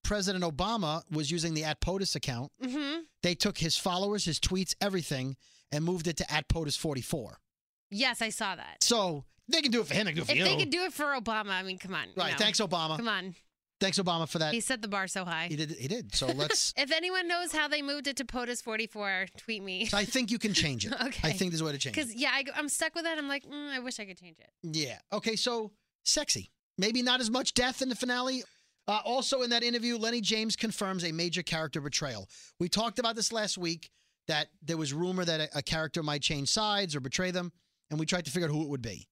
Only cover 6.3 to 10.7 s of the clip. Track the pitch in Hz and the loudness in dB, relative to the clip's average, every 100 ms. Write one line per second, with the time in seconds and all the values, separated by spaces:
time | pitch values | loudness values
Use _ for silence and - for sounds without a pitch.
6.3 | 151 151 165 151 - 160 131 - 160 - | 0 2 0 0 -2 -2 -4 -2 -4 -4
7.3 | - _ _ _ _ _ 202 262 233 226 | -14 _ _ _ _ _ 0 2 2 -2
8.3 | - 208 180 - - - 233 185 147 - | -2 -4 -4 -10 0 4 4 2 0 -8
9.3 | _ - 320 294 233 196 185 208 156 - | _ 0 2 4 2 2 2 2 0 2
10.3 | 285 349 381 294 | 4 6 4 2